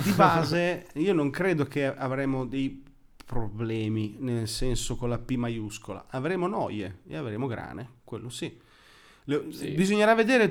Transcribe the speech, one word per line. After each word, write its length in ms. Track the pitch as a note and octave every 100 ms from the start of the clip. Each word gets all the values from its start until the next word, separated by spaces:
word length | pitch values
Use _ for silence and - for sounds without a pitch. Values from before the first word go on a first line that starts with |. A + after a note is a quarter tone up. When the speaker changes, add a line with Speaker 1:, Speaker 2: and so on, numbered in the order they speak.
Speaker 1:
di 100 | D#3
base 760 | F#3+ F#3+ E3 D#3 E3+ F3 E3+ -
<laughs> 40 |
io 180 | C#3+ F3+
non 180 | F3 C#3+
credo 340 | C3 F#3+ E3
che 220 | C#3 D3 C#3
avremo 600 | - C3+ C3 C3+ C3+ B2+
dei 380 | C3+ C3+ - - - - - -
problemi, 880 | A#2 G#2+ G#2+ A2+ A2+ G#2+ A2 G#2+ -
nel 260 | B2+ A#2+ A2
senso 480 | - B2+ A2 -
con 140 | A#2+ B2
la 100 | A#2
P 140 | A#2
maiuscola. 720 | B2+ A#2+ A2+ G#2 G#2+ - G2 -
Avremo 360 | C3 C#3 F#3 F3
noie 540 | G#3+ A2+ G#2 F#2 F#2 -
e 80 | D#3+
avremo 320 | C3 G#2+ C3+
grane, 460 | A2 C#2 C#2+ B2 -
quello 240 | - A2 A#2+
sì. 280 | - C#3+ - _ - - - - -
Le-, 220 | - D3 -
Speaker 2:
Sì. 200 | - C#3
Speaker 1:
bisognerà 420 | D3+ F#3+ G#3 G#3+
vedere, 320 | A3+ A3+ B3+ G3+